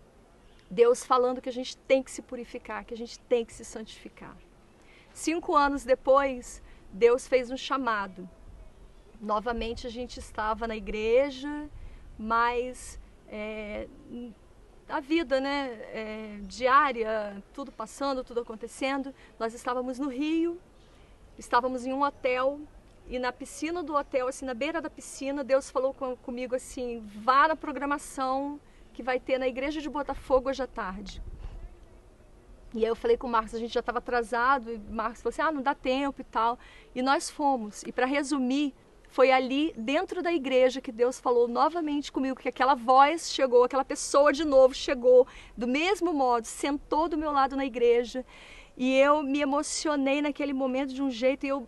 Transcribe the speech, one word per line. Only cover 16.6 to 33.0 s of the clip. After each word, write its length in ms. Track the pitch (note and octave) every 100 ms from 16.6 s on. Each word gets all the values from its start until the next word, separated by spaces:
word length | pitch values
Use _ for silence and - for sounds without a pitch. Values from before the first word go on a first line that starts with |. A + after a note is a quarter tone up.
| B3 C#4 D4 A#3 A3 A3 G#3 G3 -
tudo 180 | - C4
passando, 540 | - A3 - C#4 C4
tudo 160 | B3+ A#3+
acontecendo. 720 | A#3+ A3 A3+ - C4+ C#4 C4+ - - -
Nós 140 | A3+
estávamos 460 | A#3 B3+ B3 B3+ B3
no 100 | C#4+
Rio, 500 | B3 D4+ E4 E4+ E4+ - - - - - - - -
estávamos 460 | - A#3+ B3+ B3+
em 80 | B3+
um 100 | C4
hotel, 580 | C#4+ - C4 B3+ C4 D4 D4+ - - - -
e 100 | B3+
na 140 | B3
piscina 500 | B3 C4 - D4+ F4
do 120 | D4+ C#4+
hotel, 320 | - C4+ B3+
assim, 180 | - C4
na 80 |
beira 260 | A#3 C#4+ E4
da 80 | D4+
piscina, 540 | - - - C4+ C#4+
Deus 240 | A#3+ C4+ -
falou 240 | C#4 C4
com, 240 | C4 C4 B3
comigo 380 | - A#3+ B3+
assim, 480 | B3+ - - B3 A#3 G#3+
"Vá 420 | G#3 A3+ C4 D#4
na 80 | D#4
programação 1000 | D4+ B3+ C#4+ C#4+ - - C4 C4+ C#4+ D4 - - -
que 80 | -
vai 160 | B3 B3+
ter 180 | - B3+
na 80 | C4
igreja 320 | B3 C#4+ D#4
de 60 | D4
Botafogo 580 | C#4+ C#4 C4+ - C4 C4
hoje 140 | C4
à 40 | B3
tarde." 540 | - F#3+ F#3+ G3 - - - - - - - - - - - - - - - -
E 60 | A3+
aí 60 | A3
eu 40 |
falei 200 | A3+